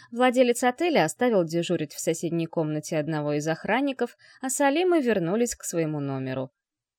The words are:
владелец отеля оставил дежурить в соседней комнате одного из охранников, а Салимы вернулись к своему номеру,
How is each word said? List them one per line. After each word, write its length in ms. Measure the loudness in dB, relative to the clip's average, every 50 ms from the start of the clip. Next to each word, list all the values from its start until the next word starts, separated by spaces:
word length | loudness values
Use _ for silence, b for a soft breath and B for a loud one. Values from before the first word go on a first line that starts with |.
| b b
владелец 500 | -2 2 2 4 4 4 4 4 4 2
отеля 420 | 0 0 0 2 0 2 4 4 4
оставил 380 | 4 2 0 2 4 4 4
дежурить 500 | 2 2 0 -2 0 0 -2 -2 -2 -6
в 60 | -8 -6
соседней 480 | -2 -2 -2 -2 -4 -2 -2 -2 -2
комнате 500 | -2 -2 -2 -2 -2 -2 -4 -4 -4 -4
одного 360 | -2 -2 -2 -2 -2 -2 0
из 160 | -2 0 0 -2
охранников, 680 | -4 -4 -2 -2 0 0 0 -2 -2 -4 -6 -6 -6 b b b b b
а 100 | -8 -6
Салимы 500 | -2 2 2 2 2 2 2 2 2 2
вернулись 560 | 2 2 0 0 0 0 0 0 0 -2 -2
к 80 | -10 -10
своему 340 | -6 -2 -2 -2 -2 -2 -4
номеру, 540 | -4 -4 -4 -4 -4 -4 -4 -6 -6 -8 _ _ _ _ _ _ _ _ _